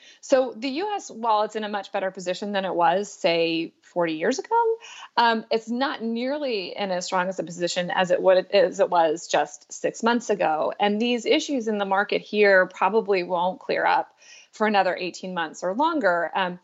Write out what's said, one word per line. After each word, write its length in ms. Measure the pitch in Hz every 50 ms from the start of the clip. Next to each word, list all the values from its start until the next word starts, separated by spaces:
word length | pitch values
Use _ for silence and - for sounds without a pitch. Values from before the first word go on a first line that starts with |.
| - - - _
So 320 | - - 277 254 262 240 214
the 120 | 220 233 277
U 240 | 262 311 392 427 415
S, 160 | 392 - -
while 320 | 190 226 226 233 214 208 214
it's 140 | 214 220
in 80 | 214 214
a 40 | 208
much 240 | 214 202 190 - -
better 180 | 202 190 190
position 420 | 190 202 175 180 180 - 214 202 208
than 120 | 196 190
it 100 | 180 165
was, 360 | 170 170 165 175 196 208 202
say, 600 | - - - 175 170 170 170 165 165 165 165 - - _
forty 320 | _ _ - 180 170 165 160
years 260 | 156 165 214 262 392
ago, 380 | - - 453 466 466 453 453 453 - - - - - - -
um, 300 | - 240 233 226 220 214 -
it's 200 | 226 226 - 220
not 320 | 240 247 269 302 269 202 220
nearly 720 | 226 233 233 247 254 285 302 302 262 233 202 175 - -
in 140 | - 202 190
as 160 | 180 180 180
strong 220 | - 190 185 180 185
as 100 | 185 -
a 60 | 170
position 460 | 165 170 175 175 170 - 185 180 175
as 200 | - 180 185 175
it 100 | 175 -
would, 300 | 180 185 185 185 175 -
as 280 | - 202 170 185 190 185
it 120 | 196 190
was 360 | 190 170 165 160 156 165 -
just 460 | - - 156 151 147 - - - - -
six 300 | - - 151 - - 220
months 260 | 226 240 240 226 -
ago. 460 | 208 175 180 165 156 156 156 - - -
And 220 | 202 208 208 208
these 240 | 240 240 247 233 214
issues 420 | - 254 311 294 - 285 254 220
in 120 | 220 214 202
the 80 | 202
market 340 | 196 190 196 202 202 196 180
here 460 | 180 - 214 208 208 202 196 185 185
probably 560 | 180 - - 202 190 208 226 202 196 202 185 175
won't 360 | 180 180 170 175 185 180 -
clear 280 | - - 180 170 170
up 280 | 170 180 160 160 - _ _ - - - - - _ -
for 140 | - 214
another 280 | 214 208 196 185 185 170
eighteen 380 | - 180 175 170 - - 185 185
months 300 | 175 165 151 143 - -
or 100 | 180 190
longer. 560 | 233 302 330 339 294 202 185 175 170 170 - -
Um, 240 | 196 185 180 180 180